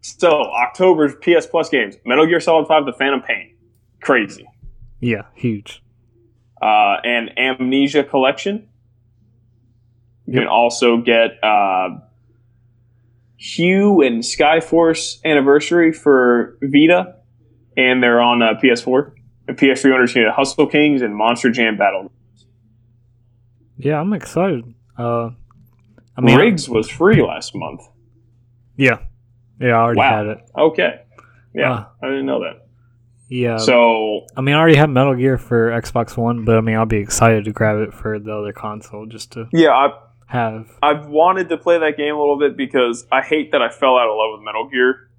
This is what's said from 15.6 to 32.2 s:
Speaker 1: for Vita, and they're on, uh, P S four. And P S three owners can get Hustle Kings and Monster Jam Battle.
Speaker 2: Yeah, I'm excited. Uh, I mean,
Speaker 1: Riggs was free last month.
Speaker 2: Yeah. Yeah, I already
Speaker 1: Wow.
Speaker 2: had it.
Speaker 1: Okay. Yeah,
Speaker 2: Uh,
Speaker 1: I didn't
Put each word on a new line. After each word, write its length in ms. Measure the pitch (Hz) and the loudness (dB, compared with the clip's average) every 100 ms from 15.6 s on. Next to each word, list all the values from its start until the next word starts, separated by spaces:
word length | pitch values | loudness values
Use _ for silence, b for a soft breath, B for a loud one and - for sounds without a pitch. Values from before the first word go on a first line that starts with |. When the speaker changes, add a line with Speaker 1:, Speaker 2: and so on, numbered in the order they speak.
| 147 175 165 | 2 2 2
Speaker 1:
for 680 | 160 147 135 123 120 120 - | 0 2 4 4 2 0 -8
Vita, 540 | 143 139 160 175 185 - _ _ _ _ _ - | 0 2 4 2 0 -14 _ _ _ _ _ -2
and 260 | 127 127 | 0 2
they're 180 | 123 120 | 2 4
on, 220 | 120 120 | 2 2
uh, 120 | 117 | 0
P 160 | 110 131 | 2 0
S 100 | 120 | 0
four. 340 | - 127 143 _ _ _ - | 0 -2 -2 _ _ _ -14
And 100 | 127 | 0
P 140 | 135 | 0
S 120 | 131 | 2
three 100 | 135 | 2
owners 200 | 131 120 | 2 2
can 120 | 131 | 2
get 80 | 110 | 0
Hustle 320 | 123 139 - 147 | 0 -4 -2 0
Kings 340 | 151 151 139 | 2 2 0
and 140 | 120 | -2
Monster 360 | 104 110 120 127 | -2 -2 0 -2
Jam 240 | 117 113 104 | 0 -2 0
Battle. 340 | 101 95 95 _ _ _ _ _ _ _ _ _ _ _ _ _ _ _ _ - | -2 -2 -10 _ _ _ _ _ _ _ _ _ _ _ _ _ _ _ _ -8
Speaker 2:
Yeah, 240 | 135 151 | -4 -4
I'm 120 | 170 | -4
excited. 520 | 208 - - 190 139 117 - _ - | -6 -6 -4 -2 -4 -8 -20 _ -8
Uh, 320 | 120 117 113 120 - _ _ _ _ _ _ - | -4 -4 -6 -12 -20 _ _ _ _ _ _ 0
I 40 | |
mean, 160 | 123 123 | 4 6
Speaker 1:
Riggs 320 | 220 180 139 | 4 0 -2
was 220 | 113 110 | -4 -4
free 320 | - 180 214 | 0 2 4
last 320 | 104 76 - | 0 -4 -12
month. 280 | 101 80 69 _ _ _ _ _ _ _ _ _ - | -12 -12 -14 _ _ _ _ _ _ _ _ _ -2
Speaker 2:
Yeah. 220 | 131 117 - - _ _ _ _ | 0 0 -8 -18 _ _ _ _
Yeah, 160 | 127 117 | 0 2
I 40 | |
already 160 | 117 120 | 2 2
Speaker 1:
Wow. 160 | 131 110 | 2 2
Speaker 2:
had 100 | 107 | -4
it. 120 | 107 _ - | -8 _ -2
Speaker 1:
Okay. 440 | 156 160 180 - _ b b b b | 0 0 -4 -4 _ b b b b
Yeah, 180 | 135 135 | -4 -4
Speaker 2:
Uh, 120 | 120 104 _ | -4 -10 _
Speaker 1:
I 40 | 131 | -8
didn't 180 | 139 | -6